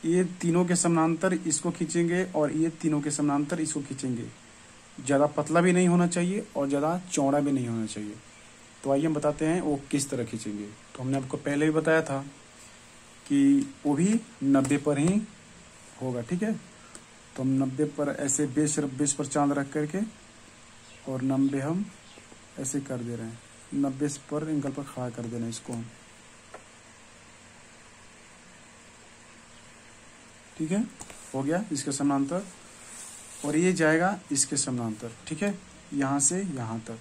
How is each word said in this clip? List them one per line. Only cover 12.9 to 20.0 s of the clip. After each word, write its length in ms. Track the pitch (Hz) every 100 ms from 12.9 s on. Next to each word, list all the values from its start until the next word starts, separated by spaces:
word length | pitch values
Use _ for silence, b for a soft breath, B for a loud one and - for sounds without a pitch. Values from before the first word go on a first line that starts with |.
| - - - -
कि 480 | 143 139 139 135 -
वो 100 | 135
भी 260 | 139 185 226 - -
नब्बे 320 | 135 139 131 143
पर 200 | 151 143
ही 220 | 160 208 220 - - - - - - -
होगा, 180 | 131 123
ठीक 200 | 117 180
है। 100 | 214
तो 880 | 220 - - - - - - - -
हम 60 | 131
नब्बे 300 | 135 131 131 151
पर 220 | 151 143
ऐसे 360 | 135 139 - 143
बेस, 300 | 127 151 151
बेस 340 | 139 131 147
पर 140 | - 139
चांद 260 | 151 143
रख 200 | 143 139
करके 260 | 151 151 185